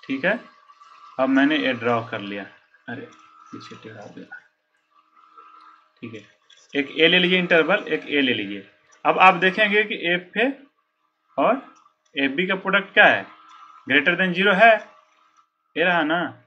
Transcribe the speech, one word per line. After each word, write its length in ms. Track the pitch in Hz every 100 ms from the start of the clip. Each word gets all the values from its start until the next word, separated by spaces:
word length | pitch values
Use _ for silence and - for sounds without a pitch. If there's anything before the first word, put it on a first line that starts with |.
ठीक 220 | - 135 165
है। 140 | 233 - _ _ _ - - - -
अब 100 | 131
मैंने 280 | 135 139 151
ए 140 | 135 123
ड्रॉ 260 | 113 120
कर 160 | 117 110
लिया, 220 | 101 101 95 - _ _ -
अरे 180 | 123 - - _ _ -
पीछे 300 | - - 113
टेढ़ा 180 | 110 110
हो 120 | 104 -
गया, 100 | - - _ _ _ _ _ _ _ _ _ - - - - _ _ _
ठीक 100 | 120
है। 80 | 110 - _ _ _ _
एक 200 | 143 139
ए 140 | - 160
ले 120 | 180
लीजिए 200 | 180 185
interval, 460 | 180 175 156 202 -
एक 200 | 156 -
ए 140 | 147
ले 120 | 135
लीजिए। 340 | 110 101 101 98 _ _ _ 147
अब 140 | 185
आप 140 | 185 175
देखेंगे 480 | 185 185 214 208
कि 120 | 208 214 165
एफ 320 | 180 180 202
ए 140 | 254 269 - _ _ _ _ _ _ -
और 240 | 156 262 - _ _ _ _ 143
एफ 160 | 135
AB 160 | 139 185
का 80 | 185
product 360 | 190 196 196
क्या 120 | - 190
है, 200 | 110 95 - - - - - -
greater 280 | 135 143 175
than 180 | 185 175
zero 200 | 196 190
है, 200 | 226 214 - - _ _ _ _ _ _ _ -
ये 80 |
रहा 200 | 175 175
ना। 160 | 151 165 147 120